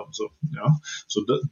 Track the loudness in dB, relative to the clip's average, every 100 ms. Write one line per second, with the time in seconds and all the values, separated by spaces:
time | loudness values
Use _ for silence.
0 | -4 -6 -8 _ -6 0 4 4 2 -12
1 | -4 -2 2 0 -2